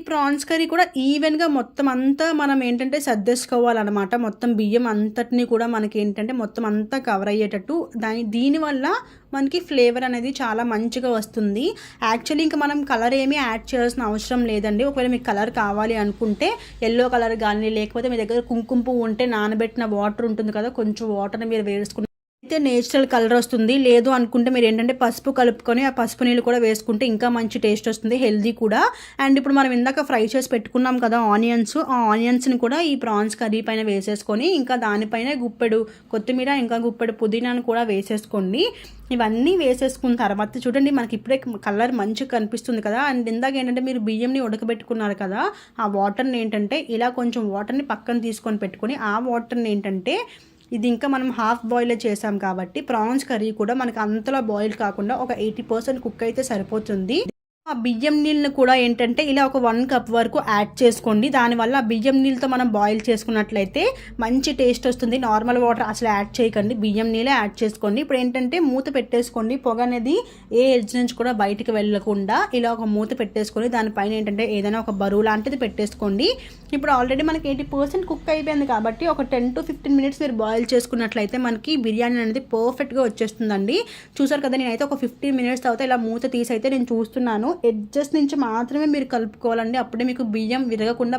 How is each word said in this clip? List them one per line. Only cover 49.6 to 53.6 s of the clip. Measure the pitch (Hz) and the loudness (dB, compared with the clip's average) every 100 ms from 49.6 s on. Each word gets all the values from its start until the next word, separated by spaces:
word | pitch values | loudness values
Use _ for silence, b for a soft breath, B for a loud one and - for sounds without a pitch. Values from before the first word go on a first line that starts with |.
| 220 208 | 0 -2
ఏంటంటే | 196 190 190 381 480 B B B B | -2 -4 -2 -4 -4 B B B B
ఇది | 240 240 | -2 0
ఇంకా | 233 277 | 0 0
మనం | 269 254 240 | 0 -2 0
హాఫ్ | 220 240 226 | 0 0 0
బాయిల్ | 240 240 233 | 0 0 0
చేసాం | 233 202 214 202 | -2 -2 -2 -2
కాబట్టి | 196 185 185 294 277 | -4 -4 -6 -8 -4
ప్రాన్స్ | 233 220 269 - | -2 0 0 -2
కర్రీ | 226 220 214 | -2 -2 -2